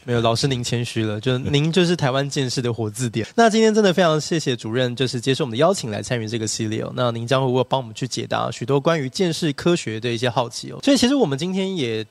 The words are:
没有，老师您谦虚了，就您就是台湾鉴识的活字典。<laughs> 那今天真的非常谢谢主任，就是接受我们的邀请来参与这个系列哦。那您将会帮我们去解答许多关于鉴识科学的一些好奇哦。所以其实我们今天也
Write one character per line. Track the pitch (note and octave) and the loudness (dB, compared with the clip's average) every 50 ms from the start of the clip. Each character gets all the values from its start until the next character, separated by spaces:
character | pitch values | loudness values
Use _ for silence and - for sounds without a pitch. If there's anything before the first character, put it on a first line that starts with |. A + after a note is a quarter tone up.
| - | -4
没 | C3 A#2+ | -2 0
有， | A#2 | 2
老 | A2+ A2+ A#2 | 2 2 2
师 | A#2 - | 2 0
您 | C#3 C3 A#2+ A#2+ | -2 -2 -2 -4
谦 | - B2 A#2+ A#2+ | -2 -2 -2 -4
虚 | - - A#2 A2 | -4 -2 -2 -2
了， | G#2+ G#2 G#2+ | -2 -4 -2
就 | - C3 B2+ B2+ | -2 -2 -2 0
您 | C3+ - C#3+ C#3+ D3+ E3 D#3+ | 0 0 2 2 2 4 4
就 | F#3 F3 | 4 4
是 | E3 F3+ | 4 2
台 | D#3 D3 C3 | 0 0 0
湾 | C3 C3+ C#3+ C#3 | 0 0 -2 -2
鉴 | - D3 C3 | -2 -2 -2
识 | B2 - C3+ | -2 -2 -2
的 | A#2+ A#2+ | -2 -2
活 | A2+ A#2+ A2+ G#2+ | -2 -2 -4 -4
字 | G#2 A2+ B2+ A2+ | -4 -4 -4 -2
典。 | G2+ A#2 G#2 - | -2 -4 -4 -2
<laughs> | - | 2
那 | A#3 A#3 A3+ | 4 4 4
今 | G3 A3+ | 6 4
天 | A3 A3 G#3+ | 4 4 4
真 | A3 G#3 | 4 4
的 | F#3+ | 4
非 | E3 G3 F3+ | 4 4 4
常 | D#3+ D#3 D3+ | 4 4 2
谢 | - - F3 D#3+ | 0 0 -2 -2
谢 | - D3 B2 | 0 -2 -2
主 | - - A2 | -2 -4 -4
任， | A2+ C3 B2+ B2 A#2+ | 0 0 0 0 0
就 | A2+ C3+ | 0 -2
是 | A#2+ - A#2+ | -2 -2 -2
接 | - C#3 C3 | 0 0 0
受 | - D#3 | 0 0
我 | |
们 | B2 A2 | -2 2
的 | |
邀 | A#2+ D#3 F3+ G3+ | 4 4 4 4
请 | - - A#2 | 2 -2 -6
来 | G#2 G#2 | -6 -6
参 | G2+ - B2+ A#2+ | -4 -4 -4 -4
与 | A2 | -4
这 | G#2+ A#2+ | -4 -4
个 | A2 A2 | -4 -4
系 | G#2+ - - A2+ | -4 -4 -4 -2
列 | G#2 A2 A#2 A#2+ | -2 -2 -4 -4
哦。 | - - | -6 -2
那 | B2+ B2 A#2+ | -2 -2 -2
您 | A#2 A#2 A#2 | -2 -2 -2
将 | A#2+ C3+ C3 C3+ B2+ | 0 0 2 2 2
会 | B2 B2+ A#2+ | 2 0 0
帮 | - - C3+ | 0 0 -4
我 | B2 | -4
们 | A2 G#2 | -6 -8
去 | - C3+ | -8 -6
解 | A#2 - A#2 A#2 | -6 -6 -6 -4
答 | A2+ A2+ A2+ A#2 A#2+ | -4 -2 -2 -2 -4
许 | - - A#2+ | -6 -6 -2
多 | A2+ C#3 C#3+ | 0 0 2
关 | C3+ E3+ E3 | 2 2 0
于 | D#3+ C3 C3 | 0 -2 -4
鉴 | - - F#3+ E3+ D#3 | -2 -2 0 0 0
识 | - F3 D3+ C#3 | 0 -2 -2 -2
科 | - - F3 F3 | 0 2 2 2
学 | D#3+ - A#2 A2 A2 | 2 -2 -6 -8 -4
的 | A2 | -4
一 | B2 A#2 | -4 -2
些 | A2+ B2+ A#2+ | 0 -2 0
好 | - C#3 A#2+ | 0 0 -2
奇 | A#2 - - - C3+ | -2 -6 -12 -12 -12
哦。 | - - - | -10 -2 2
所 | C4+ C#4+ | 4 4
以 | |
其 | A3 A#3+ | 4 4
实 | A#3+ C#4+ | 4 4
我 | C#4 A3 | 2 2
们 | C#3+ C3+ | 2 0
今 | C3 D#3+ F#3 | -2 -2 -2
天 | F#3 G3 F#3+ F#3+ F#3+ | -2 -2 -2 -2 -2
也 | E3+ B2+ A#2 A2 A2 A2 _ | -2 -2 -2 -2 -4 -6 _